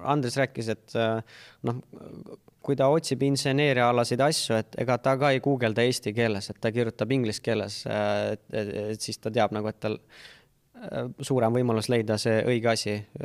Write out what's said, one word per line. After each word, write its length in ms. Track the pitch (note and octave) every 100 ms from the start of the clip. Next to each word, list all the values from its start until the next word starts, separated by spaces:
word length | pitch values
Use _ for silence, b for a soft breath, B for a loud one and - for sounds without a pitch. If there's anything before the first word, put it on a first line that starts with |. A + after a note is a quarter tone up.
Andres 340 | - D3 B2 C3+
rääkis, 320 | C3 - A2
et, 260 | G#2+ - A#2+
äh, 220 | A2+ A2+ B B B B
noh, 180 | B2+ B2 - - - - - - _ _
kui 140 | - C#3
ta 100 | C3+
otsib 360 | D#3+ D#3+ B2 C#3
inseneeriaalaseid 960 | C#3 C#3+ C3+ D3 B2+ A#2+ A#2+ A#2 A#2+
asju, 360 | C#3+ D#3 - A2+
et 160 | A2 -
ega 160 | A#2+ B2
ta 200 | C3 C3
ka 160 | C#3+
ei 80 | C3
guugelda 400 | C#3 C3+ A#2 G#2+
eesti 300 | A#2+ B2 - G#2+
keeles, 320 | A#2 G2 -
et 120 | -
ta 100 | A2+
kirjutab 400 | A#2 A2+ - A2
inglise 300 | C3+ A2+ G#2
keeles, 380 | - G#2+ G2+ G#2+
äh, 520 | - G#2+ G#2 G#2 G#2 G#2+
et, 100 | -
et, 200 | A2 G#2 G2+ G#2
et 100 | G#2+ -
siis 120 | -
ta 120 | A2+
teab 180 | A2 G#2 G#2+
nagu, 120 | G#2+
et 120 | -
tal, 180 | G#2+ G#2+ - B B B B _ _ A#3+
äh, 260 | A3+ - B2 -
suurem 360 | C3+ C3 A2+ A#2+
võimalus 340 | B2 A2 G#2+
leida 280 | A#2+ A2 G#2+
see 200 | A#2+ A2
õige 280 | A2 A#2+ A2+
asi 260 | A2+ G#2 G#2 G#2 C#3+